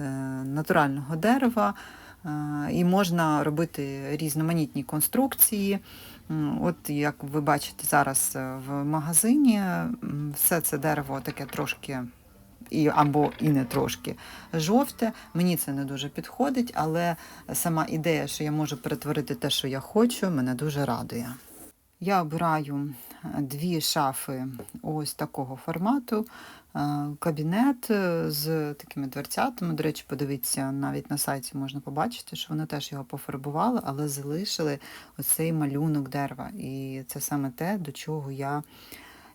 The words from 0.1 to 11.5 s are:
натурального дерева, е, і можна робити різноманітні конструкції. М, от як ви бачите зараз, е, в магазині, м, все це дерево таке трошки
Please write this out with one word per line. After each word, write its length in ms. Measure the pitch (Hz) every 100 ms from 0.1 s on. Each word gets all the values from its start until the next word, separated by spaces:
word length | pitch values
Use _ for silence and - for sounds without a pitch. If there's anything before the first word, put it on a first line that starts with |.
| 135 135 131 135
натурального 680 | 143 156 175 143 139 135 165
дерева, 580 | 208 262 254 226 208 - - - - - 156
е, 40 | 151 147 147 147
і 140 | 165 175
можна 580 | 190 190 170 160 151
робити 560 | 151 147 165 - 139 139 139
різноманітні 720 | 151 160 156 160 170 151 147
конструкції. 960 | 135 151 - 233 262 - - 208 196 196 - - - - -
М, 280 | 156 147 -
от 260 | 175 170 -
як 260 | 147 147 147
ви 180 | 143 151
бачите 460 | 147 143 - - -
зараз, 460 | 151 143 135 - 139
е, 240 | 131 131 131
в 160 | 143
магазині, 760 | 143 156 151 170 220 294 269 208
м, 760 | 190 170 165 - - 147 147 143
все 260 | - 170
це 160 | 151 147
дерево 420 | 156 147 139 135
таке 220 | 127 -
трошки 540 | 139